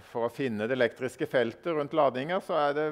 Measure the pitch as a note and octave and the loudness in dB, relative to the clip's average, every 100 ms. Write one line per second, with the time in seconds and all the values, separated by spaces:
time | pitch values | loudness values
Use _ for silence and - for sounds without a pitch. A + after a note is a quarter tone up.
0 | G2 B2 A#2 - C3+ G#2+ A2 B2+ A#2+ - | -10 -4 -4 -2 -4 -2 -2 2 2 0
1 | B2 - D3+ C#3+ A#2 - F3+ D#3 C#3+ D#3+ | -8 -6 -2 2 0 -2 -4 -4 -2 2
2 | C#3 B2 C#3+ F#3+ - E3+ C#3+ C#3+ D#3 | 2 2 -2 -4 -2 0 0 0 -2